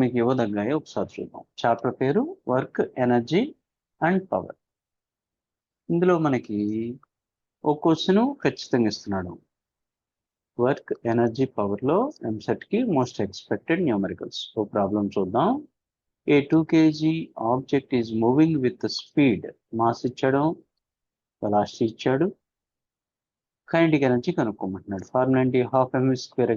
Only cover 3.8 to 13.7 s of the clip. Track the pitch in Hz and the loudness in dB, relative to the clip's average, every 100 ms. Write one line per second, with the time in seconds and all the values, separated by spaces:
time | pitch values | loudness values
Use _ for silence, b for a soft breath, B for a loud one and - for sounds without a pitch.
3.8 | _ _ 160 190 190 95 - - _ _ | _ _ 0 0 -2 -6 -6 -14 _ _
4.8 | _ _ _ _ _ _ _ _ _ _ | _ _ _ _ _ _ _ _ _ _
5.8 | - 170 180 170 151 127 - 104 104 110 | -4 2 4 4 2 0 -2 -4 -2 -2
6.8 | 117 123 _ _ _ _ _ _ - 151 | -6 -10 _ _ _ _ _ _ -4 0
7.8 | 165 160 - 196 254 277 143 - - 127 | 2 2 2 2 2 0 -4 -4 -2 0
8.8 | 110 104 - 98 90 - _ _ _ _ | 0 -2 -6 -6 -6 -12 _ _ _ _
9.8 | _ _ _ _ _ _ _ - 123 147 | _ _ _ _ _ _ _ -2 0 0
10.8 | - - 117 120 117 117 135 - 101 101 | -6 -6 -2 0 0 0 -4 -2 -4 -2
11.8 | 127 180 269 - 117 107 107 110 - 208 | -2 0 -2 -6 -8 -8 -6 -6 -2 -2
12.8 | 247 143 127 - 98 - - 117 - | 0 0 -2 -4 -6 -6 -8 -8 -2